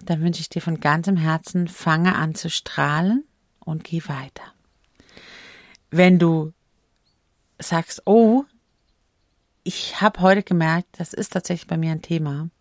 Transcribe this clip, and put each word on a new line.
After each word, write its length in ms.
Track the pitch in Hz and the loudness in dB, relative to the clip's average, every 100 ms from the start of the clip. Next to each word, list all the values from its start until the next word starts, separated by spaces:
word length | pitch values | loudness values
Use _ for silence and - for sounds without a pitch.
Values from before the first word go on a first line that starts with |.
dann 180 | - 165 | -4 -2
wünsche 180 | 170 165 | -2 -4
ich 80 | 156 | -8
dir 120 | 170 | -8
von 200 | - 160 | -6 -2
ganzem 360 | 147 156 165 185 | 0 0 0 0
Herzen, 520 | 160 160 - 180 175 | 0 -2 -4 -4 -4
fange 480 | - 165 160 180 - | -4 -2 2 2 0
an 180 | 160 | -2
zu 160 | 156 170 | -6 -6
strahlen 720 | - - - 143 151 180 247 311 _ _ _ | -8 -6 -4 -2 0 0 0 -4 _ _ _
und 240 | - 156 | -10 -8
geh 180 | - 165 - | -6 -8 -6
weiter. 340 | 135 135 - - _ _ _ _ _ _ - - - - - - _ _ | -10 -12 -18 -20 _ _ _ _ _ _ -20 -20 -20 -20 -20 -20 _ _
Wenn 280 | 165 180 180 | 4 6 6
du 340 | 170 160 156 - _ _ _ _ _ _ _ _ _ - | 4 2 -2 -12 _ _ _ _ _ _ _ _ _ -16
sagst, 420 | - 165 - - - | -4 -4 -4 -6 4
"Oh, 360 | 220 220 247 285 _ _ _ _ _ _ _ _ _ _ _ | 6 6 4 0 _ _ _ _ _ _ _ _ _ _ _
ich 380 | - - - - | -10 -8 -10 0
habe 200 | 214 190 | 0 4
heute 220 | 185 196 | 4 4
gemerkt, 460 | - 175 160 170 - - | 2 0 2 0 -4 -10
das 140 | 170 | -10
ist 200 | - 202 | -8 -6
tatsächlich 360 | 185 - 175 - | -6 -6 -8 -6
bei 80 | 165 | -4
mir 160 | 160 | -2
ein 100 | 156 | -4
Thema 460 | - 165 151 143 165 - | -4 -4 -4 -6 -10 -12